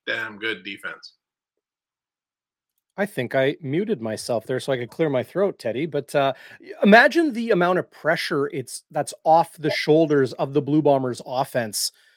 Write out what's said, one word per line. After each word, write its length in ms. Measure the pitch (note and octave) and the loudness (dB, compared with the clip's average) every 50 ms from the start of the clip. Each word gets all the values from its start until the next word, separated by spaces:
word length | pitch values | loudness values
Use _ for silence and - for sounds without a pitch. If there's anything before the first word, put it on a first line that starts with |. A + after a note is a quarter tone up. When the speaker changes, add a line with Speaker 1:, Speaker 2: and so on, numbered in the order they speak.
| - | -8
Speaker 1:
damn 300 | - A#2 A2+ A2+ A2 G#2+ | -8 -6 -6 -6 -10 -10
good 260 | G2 G#2+ A2+ G#2+ F#2+ F#2 | -8 -6 -6 -6 -6 -8
defense. 520 | G2+ G2 - - F2+ D#2+ - - - _ _ _ _ _ _ _ _ _ _ _ _ _ _ _ _ _ _ _ _ _ _ _ _ _ _ _ _ _ _ _ _ _ _ _ _ - | -14 -14 -12 -12 -14 -14 -14 -20 -20 _ _ _ _ _ _ _ _ _ _ _ _ _ _ _ _ _ _ _ _ _ _ _ _ _ _ _ _ _ _ _ _ _ _ _ _ -6
Speaker 2:
I 100 | - D#3 | -6 -6
think 300 | D3+ - - B2 A2 - | -4 -4 -6 -6 -2 0
I 220 | C3+ C3+ C#3 - - | 0 0 0 0 -4
muted 420 | E3+ C3+ C#3 E3+ G#3+ A3 G#3 B2 | -6 -4 -4 -2 -2 -2 -4 -6
myself 440 | A2+ A2 G#2+ G#2+ - - B2 A2 - | -4 -8 -8 -6 -4 -4 -4 -4 -4
there 160 | - C3 B2+ | -4 -6 -6
so 100 | - - | -4 -4
I 60 | C3+ | -4
could 140 | A#2+ B2 A2+ | -4 -4 -8
clear 180 | - - E3 D3+ | -4 -4 -2 0
my 140 | C3+ B2 A#2 | 0 -2 -4
throat, 360 | - - E3+ G3+ F#3+ - - | -4 -4 -2 -2 -2 -4 -6
Teddy. 280 | - A#2 G#2+ B2 D#3+ | -6 -6 -4 -4 -6
But, 280 | D#3+ D3 C#3+ C3+ - - | -4 -6 -6 -6 -2 -2
uh, 160 | D3 C#3 C3+ - - - - - - | 0 0 0 -2 -6 -12 -20 -20 -20
y-, 100 | - - - - | -20 -14 -4 2
imagine 520 | - G3+ G3+ A#3 C4 D4 - E4+ E4+ D4+ A3 | 6 8 10 10 8 6 4 2 0 0 -2
the 180 | A#3+ A#3 A3+ | -4 -2 0
amount 280 | G#3 F3 F3 F3 F#3 F3 | 2 2 2 2 0 0
of 120 | - _ | -2 _
pressure 560 | _ - - D3 E3 D#3 - - F3 C#3+ C#3 D3 - | _ -6 -2 -2 -2 -2 -2 -4 -2 -2 -2 -4 -6
it's, 300 | C#3+ B2 - - - _ _ | -8 -10 -10 -14 -18 _ _
that's 220 | D#3 D3+ C#3+ - - - - | -6 -6 -6 -6 -8 -4 2
off 320 | D#3+ D#3+ E3 D#3+ - - - | 4 4 4 4 2 -4 -6
the 100 | D3 D#3 | -4 -4
shoulders 640 | D3 - - - D3+ D#3+ E3 D3 D3 C#3 C3+ B2 | -2 -2 2 2 4 4 4 4 4 2 2 0
of 220 | - - D#3+ C#3 C#3 | -2 -6 -4 -2 -2
the 80 | D3 | -2
Blue 200 | C3+ C3 D3 D#3 | 0 2 0 2
Bombers 400 | C#3+ D3 C#3 C3+ C3 B2+ A#2 - - | 4 4 2 2 0 -4 -6 -8 -10
offense, 640 | - B2+ B2+ C3+ - - B2+ A#2 G#2+ G2 - - - _ _ _ _ _ | -6 -4 -4 -4 -2 -2 -4 -4 -4 -4 -6 -6 -6 _ _ _ _ _